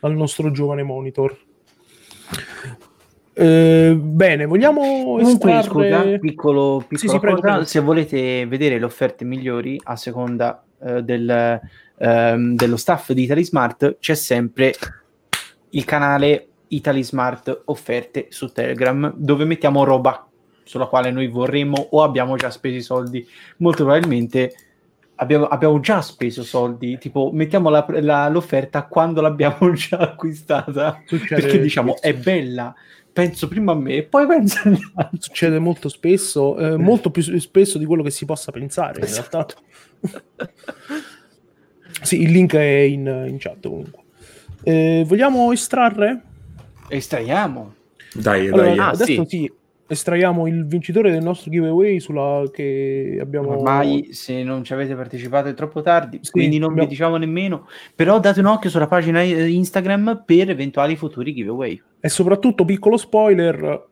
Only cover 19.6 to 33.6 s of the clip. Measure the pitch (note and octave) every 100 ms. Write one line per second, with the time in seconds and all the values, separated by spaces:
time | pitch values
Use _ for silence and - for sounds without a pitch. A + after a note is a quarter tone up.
19.6 | D3 C#3 C3+ C3 C3 B2+ - _ _ _
20.6 | _ B2 B2+ B2+ B2 B2+ C3 A#2 B2 C#3+
21.6 | C#3+ C#3 C#3 D3+ D3+ C3 B2+ C3 B2+ -
22.6 | C3+ B2+ A#2 B2+ A#2+ B2+ A#2+ - - _
23.6 | E3+ D#3+ C#3 D3 D#3+ B2 A#2 C3 B2+ -
24.6 | _ _ _ _ _ - C3 D3+ D3 C#3
25.6 | D#3 D3+ C3 G#3 D3 - A#2+ A#2 A#2 C3
26.6 | B2 A#2+ B2 B2+ - C#3 C3+ D#3 D#3 G3
27.6 | E3 D3+ D3 D#3+ D3+ D3 C#3+ D#3+ E3+ C3+
28.6 | C3+ D3 C#3 - E3 D#3+ D#3 D3 D3 C#3+
29.6 | F3+ E3+ - F#3 E3+ - E3 D3+ - C#3+
30.6 | - C#3 D3+ D3 - E3 - D3+ C#3 C#3
31.6 | C#3+ C#3+ B2 - D#3 B2+ B2 F#3 C3 B2
32.6 | A#2+ - _ - _ - F3 - D#3+ G3